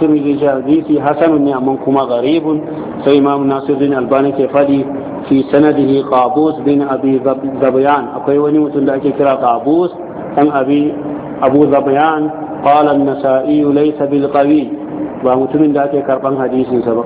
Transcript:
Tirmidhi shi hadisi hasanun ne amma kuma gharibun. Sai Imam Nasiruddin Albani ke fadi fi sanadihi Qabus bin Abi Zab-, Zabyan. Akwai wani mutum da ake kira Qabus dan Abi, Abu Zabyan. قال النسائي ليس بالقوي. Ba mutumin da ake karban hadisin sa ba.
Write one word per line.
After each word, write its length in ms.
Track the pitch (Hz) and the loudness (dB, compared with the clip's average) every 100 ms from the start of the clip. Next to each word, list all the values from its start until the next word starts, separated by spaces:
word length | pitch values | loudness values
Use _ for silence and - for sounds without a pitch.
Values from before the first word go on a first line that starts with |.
Tirmidhi 400 | 156 151 143 135 | 0 2 0 0
shi 40 | 143 | 0
hadisi 480 | 131 131 160 151 147 | -2 0 0 2 0
hasanun 480 | 143 147 165 151 143 | 0 0 2 2 0
ne 80 | |
amma 240 | 131 131 135 - | 0 -2 -2 0
kuma 240 | 139 127 | 0 0
gharibun. 480 | 120 131 165 151 151 - - - - 143 | -2 0 0 0 -4 -4 -10 -10 -4 2
Sai 160 | 143 | 4
Imam 240 | 139 143 135 | 4 0 0
Nasiruddin 480 | 135 139 143 143 | -2 -2 0 0
Albani 400 | 139 120 135 139 | 0 0 0 2
ke 160 | 139 127 | 0 0
fadi 320 | 143 143 139 131 - - - - | 2 2 0 -2 -8 -10 -12 0
fi 160 | 135 - | 0 2
sanadihi 480 | 143 151 139 135 139 135 | 2 4 2 2 0 0
Qabus 480 | 127 123 147 156 151 131 | 0 2 2 0 0 0
bin 160 | 143 | 0
Abi 400 | 139 135 135 131 | 0 -2 0 0
Zab-, 240 | 135 135 135 131 | 0 -2 -6 0
Zabyan. 480 | 131 127 139 143 113 127 | 0 2 2 0 -2 -6
Akwai 240 | - 143 | 0 0
wani 160 | 147 151 | 2 2
mutum 320 | 147 143 139 | 0 0 0
da 80 | 135 | 0
ake 160 | 143 | -2
kira 240 | 135 139 131 | 0 0 2
Qabus 560 | 123 117 127 165 175 - - - - | 0 0 0 0 0 -6 -14 -12 -6
dan 160 | - 147 | 0 2
Abi, 400 | 143 131 147 147 147 - - - - 135 | 0 0 0 0 -4 -8 -10 -12 -2 2
Abu 240 | 143 147 | 4 4
Zabyan. 560 | 139 135 139 160 156 151 - 151 - 139 | 2 2 2 2 0 -4 -6 -10 -2 2
قال 240 | 147 151 | 4 4
النسائي 720 | 143 139 135 135 131 131 151 143 | 2 0 -2 0 0 2 2 2
ليس 320 | 143 151 151 | 2 2 0
بالقوي. 880 | 139 143 139 143 143 151 123 - - - - - | -2 0 0 2 4 2 0 -8 -10 -8 -8 -2
Ba 160 | 127 | 0
mutumin 400 | 127 135 151 151 | 0 0 2 2
da 160 | 143 143 | 2 0
ake 160 | 143 135 | -2 -2
karban 320 | 131 135 135 | -2 -2 -2
hadisin 480 | 123 131 127 123 117 | -2 -2 0 -2 0
sa 80 | |
ba. 80 | 113 | -2